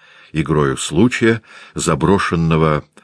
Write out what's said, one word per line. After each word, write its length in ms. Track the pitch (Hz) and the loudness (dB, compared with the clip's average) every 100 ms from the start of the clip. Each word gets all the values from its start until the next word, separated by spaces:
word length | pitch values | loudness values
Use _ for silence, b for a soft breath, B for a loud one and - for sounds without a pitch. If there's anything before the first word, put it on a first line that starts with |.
| b b b | b b b
игрою 440 | 78 76 78 69 64 | -6 -2 0 0 -2
случая, 680 | - 73 123 - 113 113 - B B | -4 0 0 2 0 0 -6 B B
заброшенного 1080 | 78 80 73 76 98 - 85 82 80 80 73 - _ | -6 -2 0 2 0 0 -2 0 2 2 0 -6 _